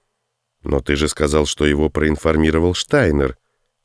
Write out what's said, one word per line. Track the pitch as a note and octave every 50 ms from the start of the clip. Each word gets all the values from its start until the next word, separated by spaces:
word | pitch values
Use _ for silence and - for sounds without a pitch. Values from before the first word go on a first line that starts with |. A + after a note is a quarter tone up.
| _ _ _ _ _ _ _ _ _ _ _ _
«Но | - C#2+ C#2+ C#2
ты | C2+ - C#2+
же | C#2+ D2+ D2
сказал, | - - D2+ C#2+ D2 D#2 D2+
что | - - - D2+
его | D2 C#2+ C#2+ D#2 D2+
проинформировал | - D2 D#2 D#2 D2+ - - D#2+ D#2 D#2 D#2 D#2 D#2 D#2+ E2 F2+ F2+
Штайнер», | - - - - D3 A#2+ E2+ D2 C#2+ C#2 C2 - - _ _ _ _ _ _ _ _ _